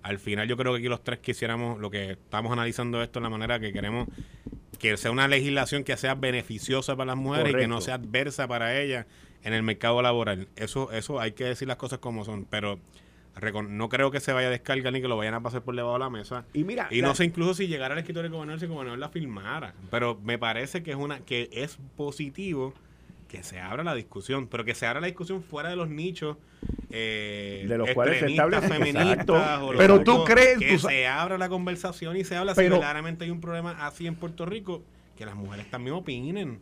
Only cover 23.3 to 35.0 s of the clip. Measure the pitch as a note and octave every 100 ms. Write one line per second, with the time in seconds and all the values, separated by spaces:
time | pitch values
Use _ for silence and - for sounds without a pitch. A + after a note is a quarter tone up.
23.3 | - F2+ F#2 F#2 A#2+ E3+ C3 G#2 G2+ F#2+
24.3 | C3+ B2 A#2 A2+ A2+ A#2 B2+ F3 F3 F3
25.3 | F#3+ E3+ D3 D#3+ F3+ E3 D3+ E3+ F3 D3+
26.3 | D3 - - - - - A2+ A2 G#2+ G#2
27.3 | G#2 G2+ G2 G2 A#2 A#2 B2+ B2 E3 C#3+
28.3 | D#3 D#3 E3+ F3+ D#3 D#3+ C#3 F3+ F#3 -
29.3 | E3 D#3 D3 C3+ B2+ F#3+ G3 G3+ B3 -
30.3 | A#3 B3+ B3 C#3 D#3+ D3+ C3+ B2+ C#3 F3
31.3 | F#3 F3+ F#3 F3+ F3 F#3 F3 E3 F#3 F3+
32.3 | F3 G3 F#3+ F3+ F3+ D3 D3+ D#3+ E3 E3+
33.3 | E3+ E3+ E3+ E3+ E3+ D3 D3 E3+ E3 E3+
34.3 | E3 E3+ A3 G3 E3 - -